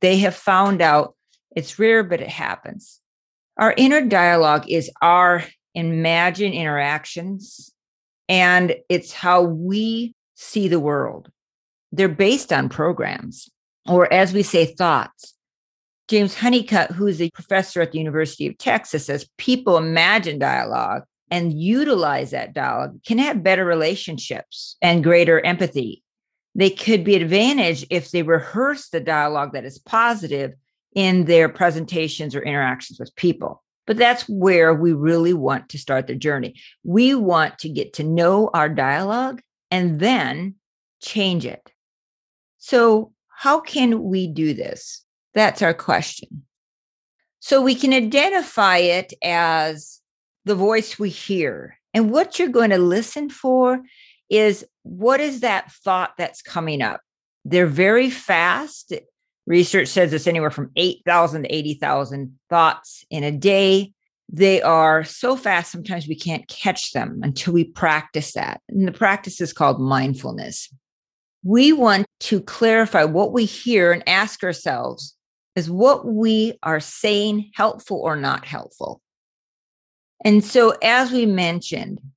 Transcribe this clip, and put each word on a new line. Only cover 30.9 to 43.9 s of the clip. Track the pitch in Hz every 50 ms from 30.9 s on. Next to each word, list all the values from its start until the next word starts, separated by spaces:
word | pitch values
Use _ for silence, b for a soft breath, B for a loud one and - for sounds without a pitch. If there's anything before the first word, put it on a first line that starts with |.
| _
in | 196 190 190 185 185 170
their | 151 170 165 160 156
presentations | 160 - 185 175 156 160 160 - 180 160 160 151 - - 156 147 127
or | 139 -
interactions | 151 147 - - 127 127 131 - - 131 -
with | 120 - _
people. | - - 175 - - - - - - _ _ _ _ _
But | - 220
that's | 226 240 240 247 247 - -
where | 208 196 180 190 180 170 165 160 165
we | 151 165 170 160
really | 143 147 160 170 170 165 175 180
want | 160 131 135 135 127 - _
to | - 143
start | - - 135 131 131
the | 135 127
journey. | 131 - 151 143 135 120 - B B B B B B _
We | 175 175 220 247 262 277
want | 254 214 185 175 160 156 - - -
to | - 160
get | 156 147 - - -
to | - 151
know | 156 165 170 170 175 190 208 214 - -
our | 160 151 156
dialogue | 156 143 131 135 139 156 190 196 220 240 262 262 262 240 - _ _ _ _ _
and | 175 185 180 175 156 147
then | 175 233 262 214 147 123 131 151 180 196 196 - _ _ _ _ _ _ _ _
change | - - - 220 196 185 180 170 113
it. | 123 - - _ _ _ _ _ _ _ _ _ _ _ _ _ _ _ _ _ _ _ _
So | - - 269 240 233 233 220 214 220 - _ _ _ _
how | _ - - 277 294 320
can | 311 - - - 254 240